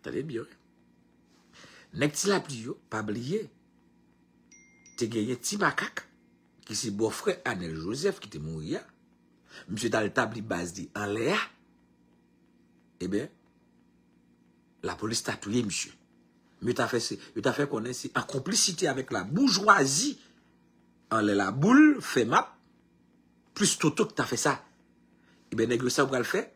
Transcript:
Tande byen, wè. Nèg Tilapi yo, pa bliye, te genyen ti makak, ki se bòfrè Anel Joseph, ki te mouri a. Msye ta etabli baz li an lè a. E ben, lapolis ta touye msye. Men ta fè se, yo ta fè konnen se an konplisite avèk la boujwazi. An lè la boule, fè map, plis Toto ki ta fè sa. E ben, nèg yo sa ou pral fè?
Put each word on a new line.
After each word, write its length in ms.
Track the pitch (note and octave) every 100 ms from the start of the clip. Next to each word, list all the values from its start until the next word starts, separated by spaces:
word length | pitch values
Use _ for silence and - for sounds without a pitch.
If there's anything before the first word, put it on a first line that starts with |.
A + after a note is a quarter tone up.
| -
Tande 160 | D#2 D#3
byen, 200 | A#2 -
wè. 120 | - _ _ _ _ _ _ _ _ _ - - - - -
Nèg 160 | D3
Tilapi 480 | - G3 F#3+ - B2 A#2
yo, 100 | - _
pa 140 | A2
bliye, 380 | G#2+ G#2+ B2 G#3 F3+ _ _ _ _ _ _ _ _ _ _ - - _ - -
te 140 | A2+
genyen 320 | A2+ A2 B2
ti 160 | - G3+
makak, 460 | E3 - G3+ - - _ _ _ _ _
ki 120 | - A2
se 140 | A#2
bòfrè 460 | G2+ A2 - - F3+ C3
Anel 260 | G2+ E2+ D#2
Joseph, 440 | E2+ B2+ F#3+ F#3+
ki 80 | G#2+
te 80 | D3
mouri 360 | D#3 D#3+ D#3 -
a. 40 | - _ _ _ _ _ _ - -
Msye 220 | G#2+ A2+
ta 100 | A2+ G#2
etabli 340 | - A#2 A2+ A2
baz 260 | F2+ F2 F2
li 80 | - G#2+
an 160 | G#2
lè 200 | G#2+ A#2+
a. 60 | G#3 - _ _ _ _ _ _ _ _ _ _ _ _ _ _ _
E 60 | F2+
ben, 160 | G2+ D3 _ _ _ _ _ _ _ _ _ _ _ _ _ _ _ -
lapolis 340 | F2+ G#2+ A2+ -
ta 100 | A#2
touye 280 | G2+ A#2+ G#2+
msye. 260 | - - - _ _ _ _ _ _
Men 160 | A#2+ A#2+
ta 80 | A#2
fè 120 | A#2+
se, 160 | - G#2+ -
yo 80 | A2
ta 100 | B2+ -
fè 100 | C#3+
konnen 260 | A2+ A#2 B2
se 160 | - -
an 80 | -
konplisite 580 | C3+ B2+ - - E3+ E3+
avèk 220 | C3 -
la 100 | G#2+ F#2
boujwazi. 880 | E3 C4+ F#3+ G#3 G3 C3+ C#3+ C#4+ - - _ _ _ _ _ _ _ _
An 140 | A2+ G#2
lè 100 | G2+
la 140 | F#2+
boule, 460 | B2 F#3 C4 D4+ C4
fè 240 | - C3
map, 300 | A2+ - - - _ _ _ _ _ _ _ _ _
plis 220 | - G#3 -
Toto 260 | - - G#3+
ki 80 | -
ta 80 | B2
fè 100 | A#2+
sa. 160 | D3+ C3+ - _ _ _ _ _ _ _ _
E 80 | A2
ben, 100 | A#2
nèg 140 | A#2+
yo 80 | B2
sa 140 | - C3+
ou 60 |
pral 120 | C3
fè? 220 | A#2 F#3+ -